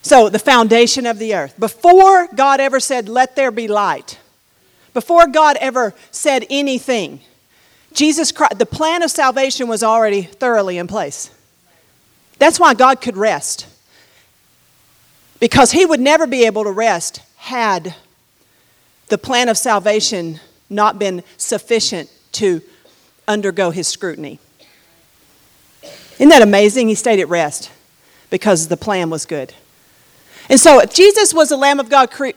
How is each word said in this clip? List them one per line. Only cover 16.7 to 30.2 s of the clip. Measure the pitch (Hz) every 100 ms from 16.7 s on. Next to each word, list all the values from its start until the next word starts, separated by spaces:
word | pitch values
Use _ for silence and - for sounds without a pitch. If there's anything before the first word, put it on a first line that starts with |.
rest | 190 226 175 - - _ _
had | - 247 220 180 170 165 _ _ _ _ _ _ _ _ _ _ _
the | 214
plan | - 240 247
of | 220
salvation | 262 208 196 214 208 196 165 156 _ _ _
not | 202 214 208
been | 202 180 - _
sufficient | - 208 - 226 214 185 - _ _
to | - 202 170 _ _ _ _ _ _ -
undergo | 208 196 180 180
his | 170 165
scrutiny. | - 190 147 151 147 _ _ _ _ _ _ _ _ _ _ _ _ _ _ - - - -
Isn't | 285
that | 302
amazing? | 208 202 208 240 226
He | 208
stayed | 247 208
at | 156
rest | 170 151 - - _ _ _ _ _ _
because | 185 220 175 160
the | 175
plan | - 190 165
was | 160 -
good. | 151 131 - _ _ _ _ _ _